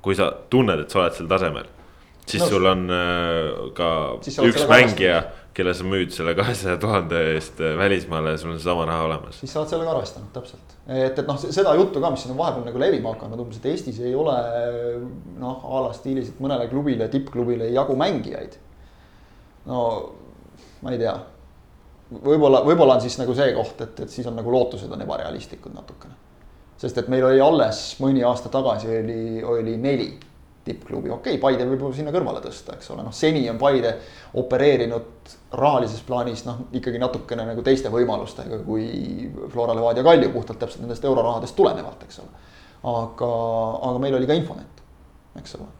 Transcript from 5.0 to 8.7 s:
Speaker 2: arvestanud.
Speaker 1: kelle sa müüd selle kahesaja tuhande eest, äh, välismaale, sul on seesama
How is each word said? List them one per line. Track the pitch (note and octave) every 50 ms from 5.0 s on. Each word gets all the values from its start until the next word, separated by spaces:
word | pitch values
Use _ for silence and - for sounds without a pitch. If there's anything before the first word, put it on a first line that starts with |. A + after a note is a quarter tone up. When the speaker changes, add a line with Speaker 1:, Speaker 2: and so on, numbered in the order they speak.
| F#2+ F2+ F2 E2
Speaker 2:
arvestanud. | D#2+ - - - - -
Speaker 1:
kelle | - - F#2 F2+ F2
sa | F#2 F#2
müüd | F#2 G2 F#2+ F2+ D#2
selle | - - E2 E2+ E2+
kahesaja | F2 G2+ A#2+ A#2+ G#2 G2 F#2 F2+ D#2+
tuhande | G#2 G#2+ G#2+ F#2+ E2+ D#2+ E2+ E2+ D#2+ D#2+ D#2
eest, | D#2 D2+ - - -
äh, | D#2+ D#2+ D#2 E2
välismaale, | G2 G2 G2 F2+ D#2+ E2 E2 D#2+ D#2 D#2 D#2 D#2
sul | E2 E2 E2
on | D#2+
seesama | D#2 F2+